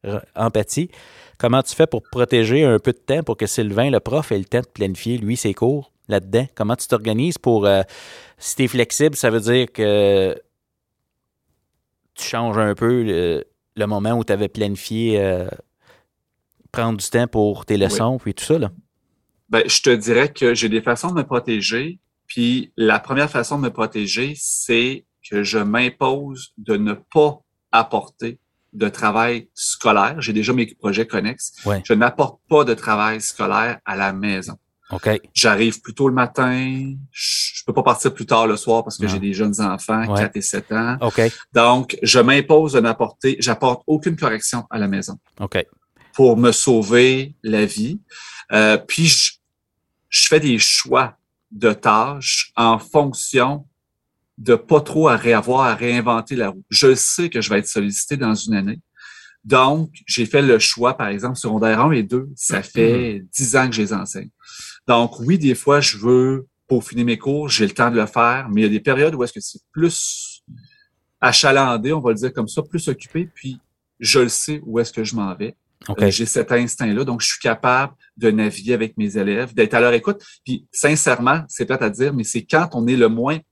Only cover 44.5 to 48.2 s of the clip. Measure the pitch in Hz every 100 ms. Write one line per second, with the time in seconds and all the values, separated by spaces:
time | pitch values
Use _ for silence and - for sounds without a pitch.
44.5 | 120 113 113 101 98 95 95 _ _ 101
45.5 | 98 - _ _ _ _ - 131 113 120
46.5 | 110 - 117 101 120 127 131 135 - 110
47.5 | 107 104 107 113 202 _ -